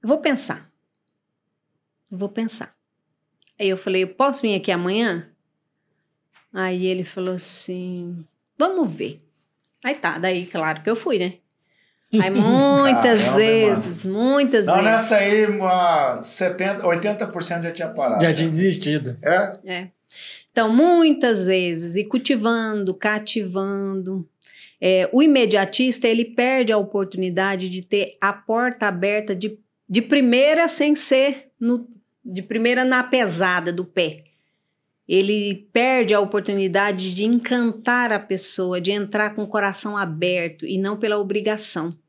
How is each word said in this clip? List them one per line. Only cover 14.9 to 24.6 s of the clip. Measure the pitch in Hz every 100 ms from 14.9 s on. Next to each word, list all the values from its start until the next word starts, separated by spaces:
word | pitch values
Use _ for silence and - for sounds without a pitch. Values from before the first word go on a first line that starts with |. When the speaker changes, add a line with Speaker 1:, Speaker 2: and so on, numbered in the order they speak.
Speaker 2:
nessa | 226 220 214
aí, | 196 214 214
uma | 202 185 180 175 160 139 120
setenta, | 117 - 185 180 190 196 180
oitenta | 170 208 208 202
por | 175
cento | 170 170
já | 170
tinha | 165 165
parado, | - 135 110
Speaker 3:
Já | 165
Speaker 2:
né? | 147
Speaker 3:
tinha | 165
desistido. | 160 190 160 147 151 123 117
Speaker 2:
É? | 147 180 196 185 185
Speaker 1:
É. | 180 185 _ _ - - - _
Então, | - 220
muitas | 233 330 349 320 294 254 214 185
vezes, | 190 180 165 170 180
e |
cultivando, | 214 254 262 262 214 233 220 214 190
cativando. | 185 208 214 214 233 196 180 196 196 196 196 185 190 165 _ _ -